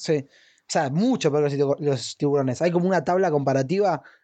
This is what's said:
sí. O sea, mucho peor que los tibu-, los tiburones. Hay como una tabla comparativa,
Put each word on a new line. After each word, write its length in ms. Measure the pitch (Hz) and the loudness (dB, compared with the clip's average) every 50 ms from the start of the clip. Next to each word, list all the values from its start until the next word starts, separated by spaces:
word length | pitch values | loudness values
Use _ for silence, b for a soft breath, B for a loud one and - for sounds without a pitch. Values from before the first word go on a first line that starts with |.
| - - 156 143 135 | -4 -2 -2 -2 -2
sí. 40 | - | -6
O 380 | _ - - _ _ _ _ | _ -20 -20 _ _ _ _
sea, 240 | - - 175 151 131 | -4 -2 -2 0 0
mucho 400 | 139 170 220 262 254 - - 151 | 0 0 0 0 0 0 0 0
peor 180 | 135 151 147 143 | 2 2 0 0
que 60 | 143 | 0
los 220 | 139 143 135 135 - | 0 0 0 0 0
tibu-, 20 | |
los 360 | 151 147 139 120 - - - - | 0 -2 -2 -2 -4 -8 -6 -2
tiburones. 420 | 147 143 143 143 131 131 123 - 156 | -2 0 2 2 0 0 -2 0 0
Hay 80 | 180 | 0
como 160 | 170 180 175 | 0 0 0
una 160 | 190 190 170 - | 0 0 0 0
tabla 260 | 175 175 190 190 175 | 0 0 2 2 2
comparativa, 720 | 151 143 135 139 135 135 131 131 180 196 208 185 160 135 - b b b | 0 0 2 2 0 0 0 0 0 0 0 0 0 -2 -6 b b b